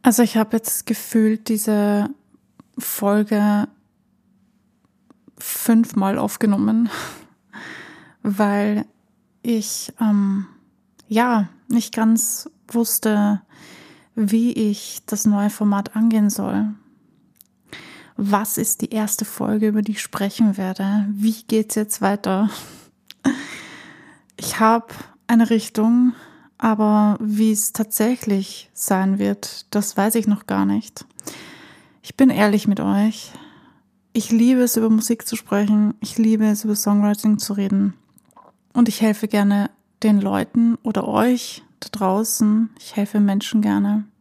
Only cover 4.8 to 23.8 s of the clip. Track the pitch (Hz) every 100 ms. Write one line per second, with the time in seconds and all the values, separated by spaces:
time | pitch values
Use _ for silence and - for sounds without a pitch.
4.8 | _ _ _ _ _ _ - - - 226
5.8 | 226 - 196 196 208 - 214 196 208 220
6.8 | 233 - - - - _ _ - - -
7.8 | - - - _ 208 196 208 202 208 208
8.8 | - _ _ _ _ _ 240 226 208 -
9.8 | - - 220 208 196 196 190 - _ _
10.8 | _ _ _ 214 247 226 190 _ - 233
11.8 | - - 220 226 - - - _ _ 233
12.8 | 226 - 220 208 208 202 _ - - -
13.8 | - - _ - 202 226 240 - 214 208
14.8 | - - - 208 220 202 208 208 208 202
15.8 | 202 214 226 220 208 202 196 196 214 208
16.8 | _ _ _ _ _ _ - _ _ -
17.8 | - - - - 202 202 214 - 220 -
18.8 | - 220 214 - 208 - 208 214 214 214
19.8 | 208 208 - - 196 - 220 190 190 190
20.8 | 196 208 202 202 220 220 - 220 214 214
21.8 | 214 - 196 202 - 190 208 - - -
22.8 | - _ _ - 269 - - - - -